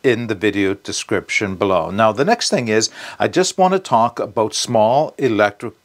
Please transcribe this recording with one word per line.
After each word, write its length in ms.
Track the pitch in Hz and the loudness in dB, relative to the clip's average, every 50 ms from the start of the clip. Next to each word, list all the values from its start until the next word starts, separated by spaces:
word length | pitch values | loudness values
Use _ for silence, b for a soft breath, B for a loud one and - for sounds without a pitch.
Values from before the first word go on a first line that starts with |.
| - | 0
in 240 | 135 117 113 120 110 | 0 0 0 -2 -4
the 80 | 110 | -4
video 380 | 87 101 104 98 101 98 95 101 | -2 -2 0 0 0 0 0 -2
description 840 | - - - 95 - - - 110 90 - - - - 113 98 95 | -4 -8 -10 -10 -8 -4 -2 -2 -2 -2 -2 -4 -4 -2 -4 -2
below. 360 | 90 101 98 95 87 80 85 | -2 0 0 2 0 0 -2
Now, 200 | 92 104 113 110 | 0 2 2 2
the 140 | 104 110 147 | 2 2 0
next 240 | 196 233 233 - - | 0 0 0 0 -2
thing 180 | 214 160 123 110 | -2 -2 0 0
is, 220 | 107 110 110 - B B B B B B | 0 0 0 -2 B B B B B B
I 100 | 104 110 | -2 0
just 280 | - 170 185 - - - | 2 0 0 0 0 0
want 140 | 185 185 | 2 2
to 80 | 190 190 | 2 0
talk 400 | 190 - 127 113 113 120 - - | -2 0 0 2 2 0 -2 -4
about 340 | 104 104 101 117 107 107 - | -8 -4 -2 -2 -2 -2 -2
small 600 | - - - 123 110 107 110 123 143 156 135 - - | -6 -4 0 2 2 4 4 4 2 0 0 -2 -2
electric 580 | 143 127 110 101 107 104 101 - - 113 - _ | 0 0 2 2 2 2 0 -4 -10 -12 -12 _